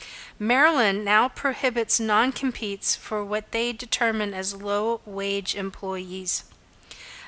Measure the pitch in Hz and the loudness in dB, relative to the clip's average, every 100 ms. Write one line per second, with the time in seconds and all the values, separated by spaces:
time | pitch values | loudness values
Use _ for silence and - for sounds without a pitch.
0 | - - - - 208 254 302 311 220 196 | -18 -16 -16 -4 2 6 6 6 4 2
1 | 208 208 247 - 277 247 269 233 226 - | 4 4 4 2 -2 0 0 2 2 2
2 | 220 214 247 254 269 240 208 196 - - | 4 4 4 2 -4 -4 -6 -2 0 0
3 | - 214 202 208 208 226 240 226 240 - | -2 -4 -2 -4 -2 -2 -2 -4 -4 0
4 | 233 220 208 190 190 202 202 202 220 233 | 0 0 -2 -4 -4 -4 -2 0 0 -2
5 | - 196 196 196 190 202 196 190 190 185 | -6 -6 -2 -2 -2 -4 -4 -6 -6 -6
6 | 185 190 185 - - - _ - - - | -6 -8 -4 -4 -4 -20 _ -20 -20 -20
7 | - - | -18 -18